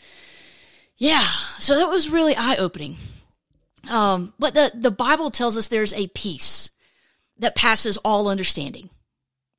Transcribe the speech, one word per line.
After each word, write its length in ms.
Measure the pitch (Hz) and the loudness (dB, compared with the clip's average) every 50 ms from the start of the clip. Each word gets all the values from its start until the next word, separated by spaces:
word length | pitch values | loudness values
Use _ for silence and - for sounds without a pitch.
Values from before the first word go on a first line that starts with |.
| - - - - - - - - - - - - - - - - _ _ _ - | -20 -20 -20 -20 -20 -20 -20 -20 -20 -20 -20 -20 -20 -20 -20 -20 _ _ _ -2
Yeah, 280 | 233 294 320 294 - - - - - - - - | 0 2 4 4 2 2 0 -4 -6 -8 -6 -4
so 160 | - - 285 | 0 2 2
that 160 | 285 349 339 | 4 2 2
was 200 | 339 381 302 - | 2 0 0 2
really 260 | - 330 320 311 285 | 2 2 4 4 2
eye-opening. 600 | - 233 247 262 - 185 175 - - 151 143 165 - - - - - - _ _ _ _ _ _ _ _ _ _ _ - - | 2 0 0 0 0 0 -2 -4 -8 -12 -12 -12 -14 -16 -18 -18 -20 -20 _ _ _ _ _ _ _ _ _ _ _ -8 -4
Um, 440 | 240 226 208 202 190 180 175 - - - | 0 2 2 2 2 0 -2 -6 -6 -2
but 160 | 247 302 - | -2 0 4
the, 160 | 294 294 262 - | 4 4 2 2
the 200 | 233 226 254 196 | 0 -2 -2 0
Bible 400 | - 208 247 302 311 330 294 - | 0 2 2 2 2 0 -2 -2
tells 260 | - 247 240 214 226 | -2 -2 -2 0 -2
us 80 | 214 | -2
there's 280 | - 233 220 214 202 - | -2 0 0 0 0 -2
a 120 | 208 202 185 | -2 -4 -6
peace 640 | - - - 208 160 127 - - - - - - - _ _ _ _ _ _ _ _ _ _ _ _ - | -8 -8 -8 -8 -6 -2 -2 0 0 -2 -4 -6 -10 _ _ _ _ _ _ _ _ _ _ _ _ -6
that 180 | 214 233 - | -4 -2 0
passes 400 | - 226 240 220 208 - 226 196 | 2 2 2 2 2 0 0 -2
all 320 | - - 214 214 202 208 202 | -2 0 2 2 2 2 0
understanding, 600 | 196 196 190 - - - 143 139 - - - 185 - _ _ _ _ _ _ _ _ _ _ _ _ | -2 -2 -2 -4 -4 -4 -6 -8 -12 -14 -18 -20 -20 _ _ _ _ _ _ _ _ _ _ _ _